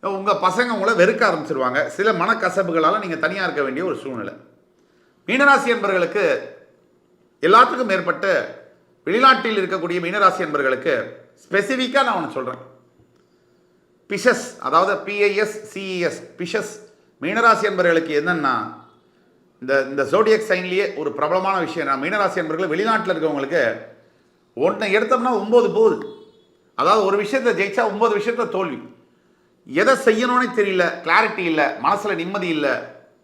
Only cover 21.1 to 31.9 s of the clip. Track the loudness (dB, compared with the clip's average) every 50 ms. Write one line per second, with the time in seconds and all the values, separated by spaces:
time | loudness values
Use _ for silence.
21.1 | -4 -2 -2 0 0 0 0 0 0 0 -2 -4 -4 -6 -2 -2 -2 -2 -2 -4
22.1 | -2 0 0 0 0 -2 -4 -4 -2 -4 -2 -2 -2 -2 0 0 0 0 0 -2
23.1 | -2 0 0 -2 -2 -2 -4 -2 0 2 2 0 0 -4 -10 -18 -20 -20 _ _
24.1 | _ _ _ _ _ _ _ _ _ -2 0 0 0 0 -2 0 0 0 2 2
25.1 | 0 0 0 0 -2 -2 -2 2 2 4 4 4 2 4 4 4 4 0 -6 -14
26.1 | -16 -18 -20 -20 _ _ _ _ _ _ _ _ _ -2 2 4 4 4 4 2
27.1 | 0 0 -2 0 -2 0 0 0 0 0 -2 -2 0 0 0 0 0 0 0 2
28.1 | 2 0 -2 -2 -2 -4 -4 -4 -4 -4 -4 -4 -6 -10 -12 -18 -20 _ _ _
29.1 | _ _ _ _ _ _ _ _ _ _ _ -6 0 2 4 4 4 4 4 2
30.1 | 2 4 2 2 2 2 0 0 0 0 0 0 2 0 0 0 -2 -6 -2 2
31.1 | 4 4 4 2 -2 -2 -2 -2 2 2 2 0 0 -2 -2 0